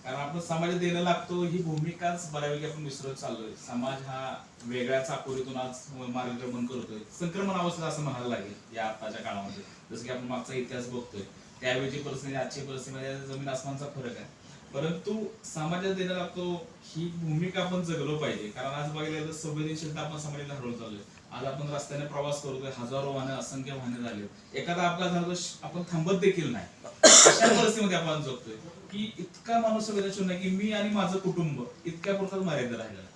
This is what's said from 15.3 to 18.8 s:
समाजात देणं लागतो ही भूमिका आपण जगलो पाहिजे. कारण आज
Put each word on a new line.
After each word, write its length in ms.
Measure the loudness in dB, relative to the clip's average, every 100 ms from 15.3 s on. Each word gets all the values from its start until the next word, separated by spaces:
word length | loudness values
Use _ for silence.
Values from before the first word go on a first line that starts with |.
| -8
समाजात 500 | -10 -4 -2 0 0
देणं 200 | 0 0
लागतो 520 | -2 -4 -4 -2 -2 -6 -16
ही 240 | -10 -4 -4
भूमिका 540 | -2 0 2 2 0
आपण 200 | 0 0
जगलो 360 | 0 -2 0 0
पाहिजे. 300 | -2 -2 -6
कारण 220 | -6 -6
आज 200 | -4